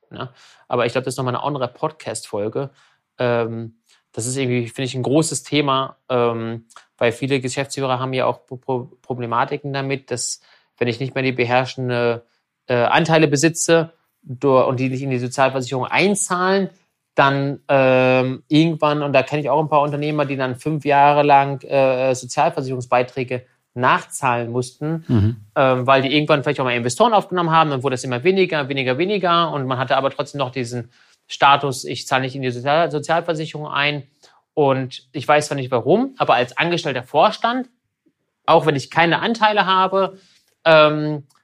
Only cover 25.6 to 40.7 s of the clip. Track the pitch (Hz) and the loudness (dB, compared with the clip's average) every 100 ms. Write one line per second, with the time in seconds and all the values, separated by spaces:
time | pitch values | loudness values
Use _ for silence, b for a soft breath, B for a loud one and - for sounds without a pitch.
25.6 | 135 127 123 135 131 147 151 151 139 147 | 2 2 4 2 4 0 2 0 0 -2
26.6 | 127 120 120 123 226 214 - 180 170 160 | -2 -2 -2 2 2 2 0 -2 2 2
27.6 | 156 139 131 127 131 123 131 190 180 160 | 2 0 -2 -4 -4 -2 0 2 0 0
28.6 | 135 139 127 127 185 208 175 170 170 147 | -4 -4 -2 -2 -2 -2 2 2 0 -2
29.6 | 131 127 131 135 135 - 139 143 131 127 | -4 -4 0 0 0 -4 -6 -6 -6 -4
30.6 | 117 120 113 b b b _ - 147 139 | -6 -8 -10 b b b _ 2 6 6
31.6 | 143 127 - 120 - 131 131 135 131 123 | 2 -6 -8 -10 -4 -2 -2 -4 -6 -4
32.6 | 131 151 165 147 147 165 170 156 156 151 | -2 0 0 -2 -2 -2 -2 -6 -8 -10
33.6 | 151 143 143 147 - b b b _ - | -8 -2 -2 -2 -10 b b b _ 0
34.6 | 143 131 131 - - 151 127 151 151 143 | 2 0 -4 -10 -14 -10 2 2 2 -4
35.6 | 127 127 113 190 269 - 120 117 123 - | -2 -2 2 2 0 -2 0 2 0 -2
36.6 | 160 175 160 127 120 147 190 196 233 247 | -2 -2 -4 -6 -4 2 2 2 -2 -2
37.6 | 247 _ _ _ _ _ _ _ - 160 | -6 _ _ _ _ _ _ _ 2 4
38.6 | 151 147 - - 170 160 196 226 214 208 | 4 0 -2 2 2 2 0 0 2 2
39.6 | 180 190 190 190 190 190 B B B _ | 2 2 2 2 -2 -4 B B B _
40.6 | - | 4